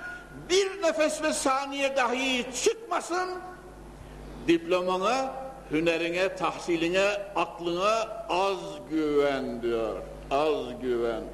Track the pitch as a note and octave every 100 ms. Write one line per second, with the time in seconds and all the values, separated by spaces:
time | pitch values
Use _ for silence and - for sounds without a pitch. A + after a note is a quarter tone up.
0 | - - - - - F#4 F#4+ G4 E4 D#4
1 | D4+ D4+ D4+ - C#4 C4 C#4 C#4 C#4 C4+
2 | A#3+ B3+ C4 B3 - - G#4+ A#4 E4+ F4
3 | - F4+ F#4 F4+ - - - - - -
4 | - - - - - E3 E3 F3+ F3+ F#3
5 | G3 C4 C4 - - - - D3 E3+ E3
6 | E3+ F3+ F#3+ F#3 D#3+ - - E3 E3+ F#3
7 | G3+ G3+ G3+ E3+ E3+ - E3+ F3 G3+ A3+
8 | G#3+ - - F3 G3 F#3 E3 D3+ C3 D#3
9 | D3+ D3 C#3+ C3+ B2 A#2+ A#2 A2+ A2 F#2
10 | - - - C#3 D#3 C#3+ B2+ A#2+ B2+ A#2+
11 | A#2 A2 -